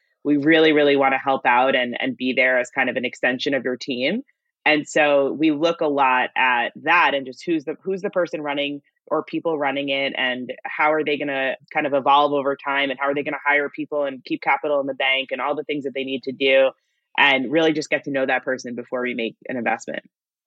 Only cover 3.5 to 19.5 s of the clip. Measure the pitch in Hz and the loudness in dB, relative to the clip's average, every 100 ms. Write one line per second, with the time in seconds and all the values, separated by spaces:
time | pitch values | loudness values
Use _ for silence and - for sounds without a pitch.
3.5 | 135 127 123 - 123 135 226 - _ _ | -2 -2 -6 -6 -4 -2 -2 -6 _ _
4.5 | _ 147 151 143 160 147 143 135 135 160 | _ 0 0 0 2 4 4 2 2 0
5.5 | 147 165 170 156 139 131 127 - - 127 | 2 0 0 0 2 2 2 0 0 2
6.5 | 123 117 - 147 175 147 139 131 123 - | 2 -2 -4 0 4 4 0 -6 -10 -4
7.5 | 160 143 151 185 190 190 185 170 160 147 | -2 -4 -8 -6 -4 -2 -2 -2 -4 -4
8.5 | 143 143 143 _ _ - 156 - 160 165 | -2 -4 -6 _ _ -4 -4 -2 -4 -2
9.5 | 151 139 139 143 135 139 - 127 123 123 | -2 -2 -2 -2 -2 -2 -2 -2 -2 -8
10.5 | 123 - - 151 156 147 147 143 135 135 | -10 -8 -2 0 2 0 -2 -2 -2 -4
11.5 | - - 156 147 139 139 139 147 143 135 | -4 -6 -4 0 0 4 4 4 2 0
12.5 | 139 143 139 139 127 139 143 143 139 147 | -2 -2 -2 -2 -2 -2 -2 -4 -4 0
13.5 | 147 143 - 143 147 139 131 - 156 156 | 0 0 -6 -6 -4 -4 -6 -8 -4 -2
14.5 | 135 151 143 139 135 135 135 131 127 135 | 0 0 0 -2 -2 0 0 -2 -4 -4
15.5 | 139 - 147 131 135 131 135 139 123 135 | -4 -4 -6 -6 -6 -6 -6 -6 -2 4
16.5 | 135 131 - _ _ _ - 143 131 120 | 4 4 0 _ _ _ 2 2 2 0
17.5 | 160 160 151 - 147 147 135 131 127 143 | 2 2 0 -2 -4 -2 -2 0 -2 -2
18.5 | 127 123 120 123 127 123 120 113 - - | -6 -6 -10 -6 -4 -4 -4 -6 -6 -8